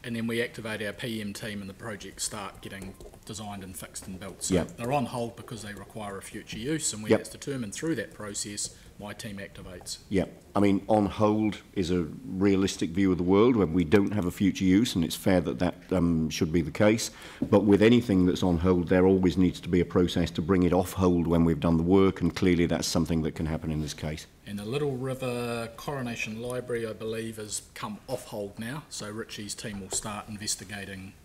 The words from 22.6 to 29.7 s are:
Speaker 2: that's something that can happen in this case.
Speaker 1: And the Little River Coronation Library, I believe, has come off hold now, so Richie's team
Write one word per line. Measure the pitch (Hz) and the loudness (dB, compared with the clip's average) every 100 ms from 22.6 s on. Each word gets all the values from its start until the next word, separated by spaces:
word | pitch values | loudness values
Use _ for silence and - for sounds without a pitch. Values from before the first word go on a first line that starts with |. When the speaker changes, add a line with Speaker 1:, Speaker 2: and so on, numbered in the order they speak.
| 85 | 2
Speaker 2:
that's | 82 - | 0 0
something | 87 80 82 | -2 0 0
that | 78 | -2
can | - 80 | -4 -4
happen | 78 82 | -4 -4
in | 78 | -4
this | 73 - | -6 -8
case. | 78 78 - _ - | -8 -8 -14 _ -14
Speaker 1:
And | 101 | -10
the | 104 | -6
Little | 139 147 127 | -4 -4 -4
River | 131 127 131 120 120 117 117 - | -6 -6 -6 -6 -6 -6 -8 -10
Coronation | - 143 120 113 - 110 | -10 -6 -6 -6 -8 -8
Library, | 123 127 123 117 113 | -6 -8 -4 -6 -4
I | |
believe, | 101 110 113 113 110 | -8 -8 -6 -8 -10
has | 104 - - | -10 -10 -10
come | - 117 101 - | -12 -10 -10 -10
off | 127 - | -10 -8
hold | 113 101 98 | -8 -8 -8
now, | 113 151 - | -10 -10 -12
so | - 104 | -12 -10
Richie's | 107 107 - 101 - | -10 -12 -12 -12 -10
team | 117 | -10